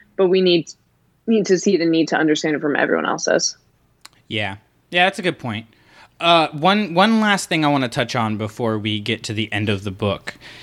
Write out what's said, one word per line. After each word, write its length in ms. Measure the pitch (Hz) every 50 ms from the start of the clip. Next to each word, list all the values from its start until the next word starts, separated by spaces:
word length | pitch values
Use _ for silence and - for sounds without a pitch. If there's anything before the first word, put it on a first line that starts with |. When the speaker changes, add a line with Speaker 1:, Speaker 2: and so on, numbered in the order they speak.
| _ _ _
Speaker 1:
but 120 | - 190 180
we 120 | 185 190 185
need, 280 | 180 175 170 156 - - - _ _ _ _ _ _ _ _ _
need 180 | - 226 220 185
to 120 | 190 190 170
see 160 | - 208 196
it 60 | 156
and 100 | 170 165
need 160 | 165 160 160
to 100 | - 170
understand 380 | - 160 156 156 151 - 160 151
it 60 | 139
from 160 | 156 147 139
everyone 280 | - - - - - -
else's. 520 | - - 165 - - - 170 170 - - _ _ _ _ _ _ _ _ _ - - _ _ _ -
Speaker 2:
Yeah. 300 | 113 107 104 98 98 104 _ _ _ _ _ _ 170
Yeah, 140 | 175 180
that's 120 | 190 190 -
a 40 | 180
good 180 | 185 135 -
point. 260 | - 123 104 110 113 - _ _ _ _ _ - - _ _ -
Uh, 260 | 170 170 170 165 156 143 156
one, 420 | 147 147 185 202 214 214 165 165
one 260 | 175 196 220 226 220
last 280 | 214 208 202 180 - -
thing 160 | 180 160 156
I 40 | 147
wanna 200 | 147 139 131 120
touch 260 | - 147 123 110 -
on 220 | 127 113 107 107
before 420 | 101 110 104 - - 123 113 110 107
we 220 | 101 107 107 107
get 240 | 104 113 113 - -
to 80 | - 107
the 200 | 110 110 - -
end 160 | 101 104 107
of 140 | 104 95 98
the 80 | 104
book 460 | 95 98 110 101 98 - - - - - - - - -